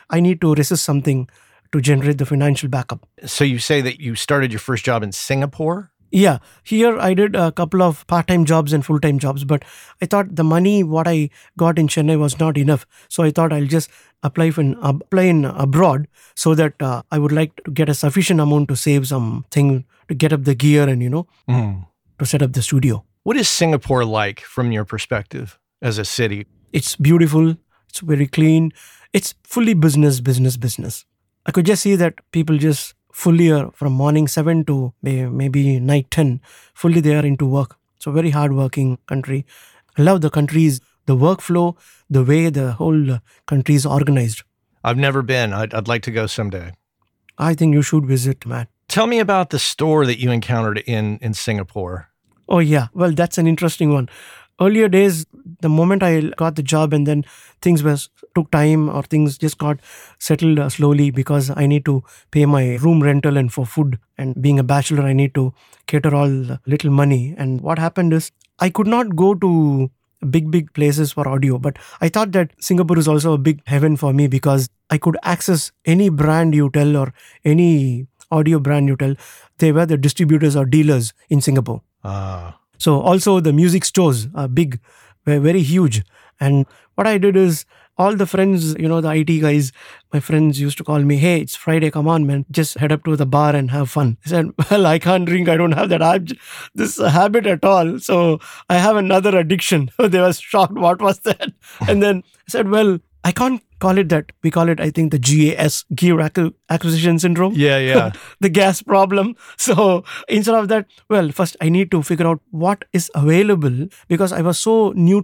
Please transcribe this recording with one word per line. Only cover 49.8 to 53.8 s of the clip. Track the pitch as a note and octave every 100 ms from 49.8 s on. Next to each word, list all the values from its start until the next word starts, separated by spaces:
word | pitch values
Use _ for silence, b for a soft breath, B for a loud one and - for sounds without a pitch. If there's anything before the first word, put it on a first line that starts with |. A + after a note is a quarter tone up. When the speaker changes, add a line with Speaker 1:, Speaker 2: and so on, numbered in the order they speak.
| D#3 D#3 C3
Speaker 2:
that | A#2+
you | B2
encountered | A#2 G#2+ A#2 A2 G#2+ A#2+
in, | A2 G#2+ G#2+
in | A#2
Singapore. | G#2 - G#2 F#2 G#2 F2+ F2+ - _ _ _ -
Speaker 1:
Oh, | F3
yeah. | D3+ D3 A2+
Well, | F3 F3
that's | D#3 E3+ -
an | E3
interesting | D#3+ E3+ -